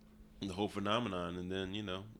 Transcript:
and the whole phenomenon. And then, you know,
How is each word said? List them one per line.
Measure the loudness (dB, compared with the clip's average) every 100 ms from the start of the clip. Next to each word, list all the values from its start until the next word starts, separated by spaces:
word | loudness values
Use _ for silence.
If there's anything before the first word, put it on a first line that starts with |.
| -20 -20 -18 -8
and | -4
the |
whole | 0 2
phenomenon. | 2 4 4 4 0 0 -2
And | -2
then, | 0 0
you | -2
know, | -4 -4 -6